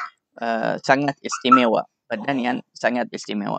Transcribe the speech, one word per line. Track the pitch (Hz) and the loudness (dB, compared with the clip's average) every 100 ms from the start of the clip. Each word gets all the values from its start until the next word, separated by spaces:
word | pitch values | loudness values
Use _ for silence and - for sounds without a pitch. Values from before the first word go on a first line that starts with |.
| - _ _ - | -8 _ _ -8
ah, | 117 113 113 95 - | -4 -2 -2 -2 2
sangat | 135 143 - - | 2 2 -4 -8
istimewa. | - 123 131 120 107 - _ - | -2 4 6 6 2 -2 _ -8
Bedang | 113 123 139 | -6 -2 -2
yang | 123 131 - - | -2 -4 -8 -2
sangat | 117 123 - | 0 0 -4
istimewa. | 101 - 104 104 | -6 -6 -4 -4